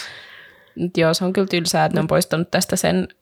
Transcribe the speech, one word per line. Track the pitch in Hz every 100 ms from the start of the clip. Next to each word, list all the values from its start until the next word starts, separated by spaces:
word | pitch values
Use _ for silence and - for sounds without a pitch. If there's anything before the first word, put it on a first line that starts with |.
| - - - - - - _ -
Mut | 175 170
joo, | 160
se | 170 185
on |
kyllä | 196 190
tylsää, | 175 165 165 156
että | 160
ne |
on | 160
poistanut | 156 - 160 170
tästä | 180 - 190
sen, | 165 185 180 _